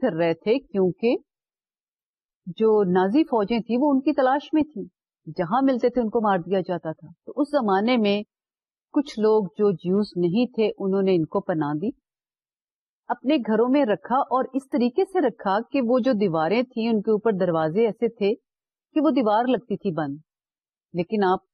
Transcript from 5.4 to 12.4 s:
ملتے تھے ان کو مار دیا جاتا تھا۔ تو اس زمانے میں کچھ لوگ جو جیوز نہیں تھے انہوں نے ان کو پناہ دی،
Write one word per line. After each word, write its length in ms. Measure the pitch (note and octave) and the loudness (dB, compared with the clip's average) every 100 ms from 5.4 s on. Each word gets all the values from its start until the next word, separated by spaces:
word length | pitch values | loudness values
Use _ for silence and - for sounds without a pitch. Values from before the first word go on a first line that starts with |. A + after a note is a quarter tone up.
| E3 A#3+ | -2 0
ملتے 260 | C4+ B3 B3 | 2 2 0
تھے 120 | B3 | 0
ان 80 | A3 | -2
کو 120 | A#3 | 0
مار 160 | G#3+ F#3+ F3 | 0 0 0
دیا 140 | F#3+ F3 | -4 -2
جاتا 240 | E3+ A3 | -6 -6
تھا۔ 160 | - D3+ E3+ - | -12 -16 -20 -12
تو 160 | - | -4
اس 60 | D4 | -2
زمانے 460 | - G#3+ F#3+ A3 B3 | 0 0 0 2 2
میں 220 | G#3 G3+ G#3+ _ _ _ _ _ _ | 2 0 -4 _ _ _ _ _ _
کچھ 260 | D4+ C#4 - | -4 -4 0
لوگ 240 | G#3+ A3 F#3 - | 2 2 0 0
جو 140 | G#3 F3 | 0 0
جیوز 300 | F3 G3 G#3 F3 | 0 0 0 -2
نہیں 360 | F3 G3+ B3 | 0 2 0
تھے 160 | A3+ G#3 - | 0 -2 -2
انہوں 260 | G3 G3 | -2 0
نے 120 | F#3+ F3+ | 2 2
ان 100 | D#3 | 0
کو 140 | G3 - | -4 -2
پناہ 260 | E3 D3 D3+ | -2 -2 -2
دی، 80 | G3+ - _ _ _ _ | -6 -8 _ _ _ _